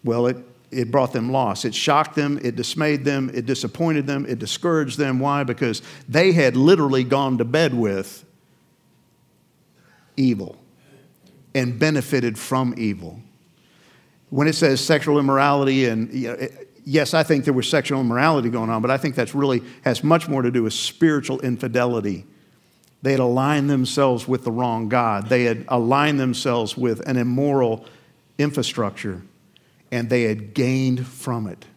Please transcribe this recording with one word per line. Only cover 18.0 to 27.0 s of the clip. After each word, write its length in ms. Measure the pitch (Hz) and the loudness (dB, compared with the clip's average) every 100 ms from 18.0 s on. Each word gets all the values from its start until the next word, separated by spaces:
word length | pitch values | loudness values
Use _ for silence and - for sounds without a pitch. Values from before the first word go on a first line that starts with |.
immorality 480 | 123 120 156 147 117 | 0 2 2 2 0
going 200 | 120 113 | -2 -2
on, 120 | 113 | -2
but 100 | 123 | 0
I 60 | 135 | 0
think 180 | 156 131 | -2 -2
that's 180 | 113 | -2
really 300 | 143 139 123 - - | 0 0 0 -4 -4
has 200 | 135 113 | -2 0
much 240 | 151 165 160 | 2 2 2
more 140 | 135 | -2
to 100 | 123 | 0
do 120 | 127 | 0
with 100 | 110 | -2
spiritual 640 | - - - 165 147 113 131 | -4 -8 2 2 2 -2 -4
infidelity. 880 | 131 117 127 123 123 117 101 92 - _ _ _ _ _ _ _ | -4 -4 -2 0 0 0 -4 -6 -10 _ _ _ _ _ _ _
They 100 | 135 | 0
had 100 | 135 | 2
aligned 480 | 123 123 135 147 139 | 2 2 2 2 2
themselves 580 | 139 123 - 135 120 - | 0 0 2 2 2 -2
with 160 | 127 | -4
the 80 | 123 | -2
wrong 380 | 113 123 113 110 | -4 -2 -2 0
God. 400 | 123 117 101 107 | 0 0 -2 0
They 160 | 127 120 | 2 2
had 200 | 113 - | -2 -2
aligned 500 | 123 117 135 151 143 | 0 2 2 2 0
themselves 580 | 127 117 139 120 110 - | -2 -2 -2 -2 -4 -2
with 220 | 123 113 | -2 -2